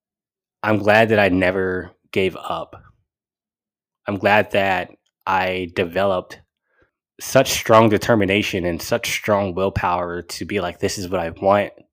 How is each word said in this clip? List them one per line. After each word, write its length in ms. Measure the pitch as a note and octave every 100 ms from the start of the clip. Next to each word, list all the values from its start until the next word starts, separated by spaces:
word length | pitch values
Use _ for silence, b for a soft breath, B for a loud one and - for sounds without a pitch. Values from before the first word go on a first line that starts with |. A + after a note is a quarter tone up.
| _ _ _ _ _ -
I'm 160 | G#2+ G#2
glad 300 | G2+ G#2+ A2+
that 100 | G#2+
I 100 | G2
never 640 | F#2 F2+ F#2+ F#2 F#2 F2 _ -
gave 240 | G2+ F#2+ E2+
up. 460 | - - - - - _ _ _ _ _ _ _ _ _ _ _ -
I'm 100 | G2
glad 340 | G2+ G#2+ G2+
that 380 | G2+ G2 F2+ F2 - _ _ F#2+
I 420 | F#2+ F#2 F#2 F2 G2
developed 680 | F2 F2+ G2 F#2 - - _ _ _ _ _ _ _ -
such 320 | - C3 C3+
strong 380 | - - A2 A2+
determination 760 | G2+ - A2+ F#2+ G2+ G2 G2 F2
and 160 | E2
such 300 | - A#2+ -
strong 420 | - - G2+ G2
willpower 680 | F2 G2 - F#2 F2+ F2 F2
to 220 | - - E2
be 160 | G2+
like, 180 | F2 E2+
"This 180 | G2 G#2
is 120 | F2+
what 100 | F#2
I 100 | E2+
want. 440 | - F#2+ G2+ F#2+ - _